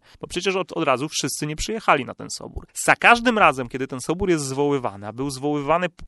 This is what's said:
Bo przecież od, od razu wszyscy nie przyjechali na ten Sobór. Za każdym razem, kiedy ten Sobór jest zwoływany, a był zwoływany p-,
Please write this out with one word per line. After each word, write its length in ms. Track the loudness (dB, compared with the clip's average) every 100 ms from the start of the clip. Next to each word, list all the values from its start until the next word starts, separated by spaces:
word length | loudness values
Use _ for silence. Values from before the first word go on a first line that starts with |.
| _ -16
Bo 60 | -10
przecież 280 | -4 -2 -2
od, 160 | -2
od 120 | -2
razu 260 | 0 0 -2
wszyscy 380 | -4 -4 -4 -6
nie 80 | -6
przyjechali 500 | -6 -2 2 0 0
na 100 | -10
ten 140 | -12
Sobór. 380 | -12 -12 -14 -14 -2 2
Za 100 | 6
każdym 420 | 6 6 4 6
razem, 320 | 4 4 -2
kiedy 180 | -6 -6
ten 140 | -6
Sobór 280 | -4 -2 0
jest 160 | 0 0
zwoływany, 640 | 0 0 0 -2 -8 -10
a 60 |
był 160 | -6 -6
zwoływany 600 | -4 -2 0 0 0 0
p-, 160 | -8